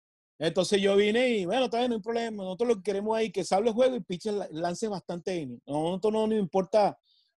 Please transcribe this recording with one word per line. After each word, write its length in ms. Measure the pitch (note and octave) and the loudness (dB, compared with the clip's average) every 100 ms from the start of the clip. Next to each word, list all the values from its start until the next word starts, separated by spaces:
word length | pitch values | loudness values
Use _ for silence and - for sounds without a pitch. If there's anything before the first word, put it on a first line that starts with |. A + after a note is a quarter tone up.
| _ _ _ - | _ _ _ -4
Entonces 420 | D#3+ E3+ F3+ G3+ | -2 0 2 2
yo 140 | G3 G3+ | 4 4
vine 340 | G#3 A3+ B3+ | 4 4 2
y, 160 | A3+ F3 | 2 0
"Bueno, 200 | A#3 B3 | 0 0
está 140 | A#3 | 0
bien, 100 | B3 | 0
no 40 | A3+ | -2
hay 40 | |
problema, 420 | G3+ A#3 A#3 G#3+ | -4 -4 -4 -6
nosotros 260 | F#3 F3+ A#3+ | -8 -2 0
lo 60 | A3 | 0
que 60 | |
queremos 340 | F#3 G3 G#3+ A3 | 0 -4 0 0
ahí 140 | A3 | -2
que 120 | G3 | -2
salve 260 | E3+ F#3+ A#3 | 0 2 2
el 60 | A3 | 2
juego 200 | C4 B3 | 2 2
y 60 | |
piche, 300 | E3+ F3 A3 | -6 -6 -4
la, 160 | G#3 F3+ | -4 -4
lance 360 | D3+ F3 F3 A3 | -4 -4 -4 -4
bastante 480 | F#3+ - F3 G3 F3+ | -6 -8 -8 -4 -4
inning. 260 | C#3 A#2+ - | -6 -10 -6
Nosotros 480 | D3 D#3+ F#3 A3 | -2 -2 0 0
no 140 | G#3+ A3 | 0 0
nos 120 | A3 | 0
importa 580 | F#3+ G3 F#3 E3 G3 - _ _ _ _ | 0 0 2 2 2 0 _ _ _ _